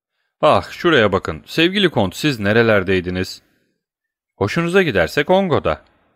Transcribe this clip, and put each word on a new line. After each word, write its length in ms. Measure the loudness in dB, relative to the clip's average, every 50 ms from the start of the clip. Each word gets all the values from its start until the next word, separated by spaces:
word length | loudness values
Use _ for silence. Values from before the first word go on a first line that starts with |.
| _ _ _ _ _ _ _ _
"Ah, 300 | 2 2 2 2 -2 -4
şuraya 400 | -12 -4 0 2 2 4 2 2
bakın. 320 | 2 -2 -2 -4 -10 -12 -14
Sevgili 440 | -8 -2 0 0 0 2 0 0 0
Kont, 260 | 0 0 -2 -2 -4
siz 240 | -4 -4 -4 -2 -2
nerelerdeydiniz?" 1040 | -2 0 2 2 4 4 2 2 2 0 -2 -2 -2 -2 -4 -4 -6 -6 -8 -18 _ _ _ _ _ _ _ _ _ _ _ _ _ _ _ _ _ _ _
"Hoşunuza 480 | _ -4 -2 -2 -4 -4 0 0 0 0
giderse 400 | 2 0 0 0 0 0 -4 0
Kongo'da." 640 | 0 0 0 0 0 -2 -2 0 -2 -4 -4 _ _ _ _ _ _ _